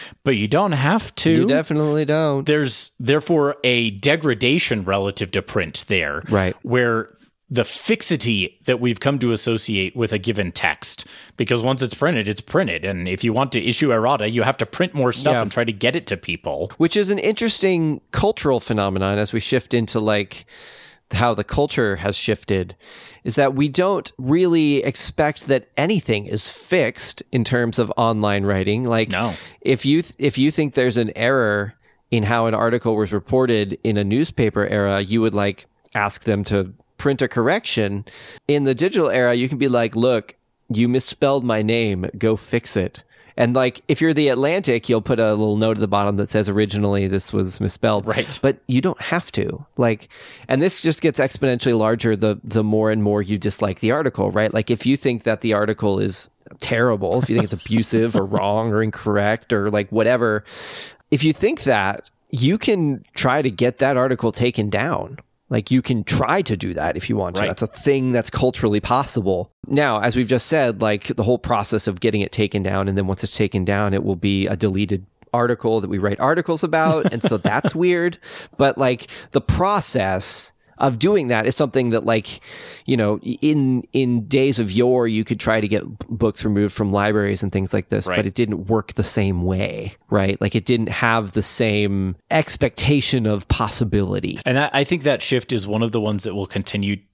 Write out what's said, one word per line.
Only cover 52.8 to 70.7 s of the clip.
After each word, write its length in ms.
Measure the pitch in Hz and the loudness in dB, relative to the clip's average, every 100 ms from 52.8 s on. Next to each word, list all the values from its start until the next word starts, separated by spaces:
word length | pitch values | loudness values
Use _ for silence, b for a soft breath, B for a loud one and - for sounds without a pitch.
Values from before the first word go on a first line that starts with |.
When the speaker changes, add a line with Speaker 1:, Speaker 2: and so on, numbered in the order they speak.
| 110 | 2
Speaker 2:
and 120 | 110 | 2
more 200 | 104 104 | 2 0
you 160 | 95 104 | 0 -2
dislike 420 | 104 - 101 95 | -2 -2 -4 -2
the 120 | 110 | 0
article, 380 | 143 139 - 98 | 0 -2 -2 0
right? 220 | 98 107 | 2 0
Like, 180 | 110 104 | 0 -2
if 140 | 117 | 0
you 120 | 120 139 | 0 0
think 240 | 139 120 | 0 -2
that 180 | 117 110 | -2 -2
the 140 | 117 | 0
article 440 | 104 107 107 107 98 | 0 0 0 0 0
is 280 | 101 92 - _ - - | 0 -2 -6 _ -20 -12
terrible, 600 | - 117 123 107 92 113 | -4 2 2 2 0 0
if 80 | - | 0
you 60 | 113 | 0
think 80 | |
it's 100 | 104 | 0
abusive 600 | 98 - 110 110 113 117 | -4 -2 0 2 2 2
or 120 | 110 98 | 0 0
<laughs> 0 | |
wrong 460 | 101 98 107 113 | 0 0 0 0
or 100 | 107 | 0
incorrect 720 | 110 - 107 104 104 113 - | 0 -2 -2 2 2 0 0
or, 160 | 107 101 | 0 2
like, 200 | 104 101 | 0 0
whatever, 540 | 107 110 123 117 107 B B B B B B _ | 2 2 4 2 0 B B B B B B _
if 140 | 143 | 0
you 80 | 156 | 2
think 300 | 151 214 320 | 2 0 0
that, 480 | 139 110 98 101 - _ _ | 0 2 0 -4 -12 _ _
you 300 | 123 131 214 | 0 2 2
can 460 | - 202 151 135 - | 2 2 0 -2 -6
try 260 | - 131 139 | -2 0 2
to 100 | 131 | 0
get 280 | 92 123 - | 0 0 2
that 180 | 135 131 | 0 2
article 360 | 127 127 117 | 2 0 -2
taken 360 | - 120 120 104 | 0 0 0 0
down. 480 | 101 139 - - - - _ _ | 0 -2 -4 -6 -12 -20 _ _
Like, 240 | 117 - | -4 0
you 100 | 127 | 0
can 220 | - 120 | 2 -2
try 380 | - - 120 180 | 0 0 0 0
to 140 | 180 95 | 0 -2
do 180 | 95 | -4
that 220 | 82 80 - | -4 -2 -4
if 140 | - | -2
you 60 | 110 | -2
want 180 | 92 | -2
to. 80 | 90 | -2
Speaker 1:
Right. 60 | 104 | -2
Speaker 2:
That's 140 | 92 | -2
a 40 | 110 | -4
thing 460 | - - 139 131 | -2 0 0 2
that's 180 | 123 - | 0 -2
culturally 480 | - 127 - 113 104 | 0 -2 0 0 0
possible. 720 | - 123 135 - 98 92 95 _ - | 2 0 0 -2 0 -2 -4 _ -2
Now, 320 | 139 143 107 | 0 2 0
as 140 | 117 | 0
we've 140 | 120 117 | 0 0
just 180 | 127 - | 2 2
said, 340 | 160 127 | 2 0